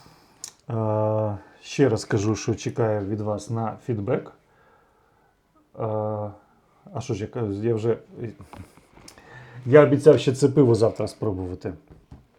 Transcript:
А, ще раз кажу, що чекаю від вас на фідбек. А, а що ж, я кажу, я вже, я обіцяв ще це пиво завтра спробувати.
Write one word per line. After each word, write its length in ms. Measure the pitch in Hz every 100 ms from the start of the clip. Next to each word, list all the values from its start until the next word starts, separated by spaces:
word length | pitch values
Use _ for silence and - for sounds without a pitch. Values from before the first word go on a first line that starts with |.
| - - _ _ - - -
А, 680 | 113 110 107 107 110 107 104 - _
ще 280 | - - 131
раз 160 | 110 -
кажу, 300 | 113 107 104
що 200 | - 104
чекаю 520 | 120 120 110 107 98
від 140 | 107
вас 280 | 107 101 -
на 280 | 113 110 107 -
фідбек. 460 | 107 101 139 - - _ _ _ _ _ _ _ _ _ _ _ _ _ -
А, 500 | 110 107 107 107 104 98 _ _ _ _ -
а 80 | 127
що 120 | 123
ж, 80 | 101
я 60 | 104
кажу, 260 | 127 107
я 220 | 98 117 110
вже, 220 | 113 107 - 113 117 - - - 85 _ _ - - - - - - - 120
я 180 | 147
обіцяв 360 | 139 139 151 127
ще 140 | 143
це 160 | 123 135
пиво 260 | 135 123 107
завтра 320 | 110 - 107
спробувати. 680 | - 110 92 90 92 104 80 _ - _ - _